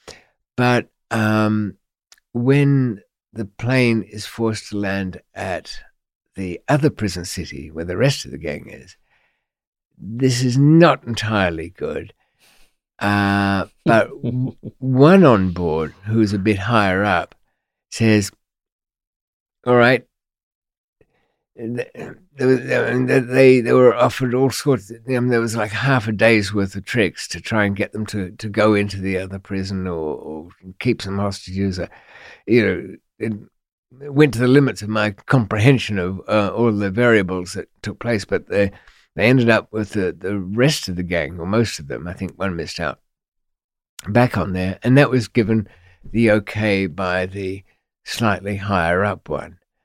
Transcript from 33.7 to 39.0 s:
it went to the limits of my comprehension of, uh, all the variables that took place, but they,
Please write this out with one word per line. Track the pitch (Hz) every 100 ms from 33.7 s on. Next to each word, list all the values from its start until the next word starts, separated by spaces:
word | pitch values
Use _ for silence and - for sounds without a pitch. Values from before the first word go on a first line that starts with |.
| _ _ 127
it | 147
went | 139 151
to | 110
the | 123
limits | 139 131 95
of | 104
my | 110 104
comprehension | - - 135 101 107 123 131 - 101
of, | 90 95 -
uh, | 107 98
all | 101 120
the | 104 101
variables | 98 120 110 92 92 92
that | 101 - _
took | 107 -
place, | 123 110
but | - 95 -
they, | 98 98 - _ _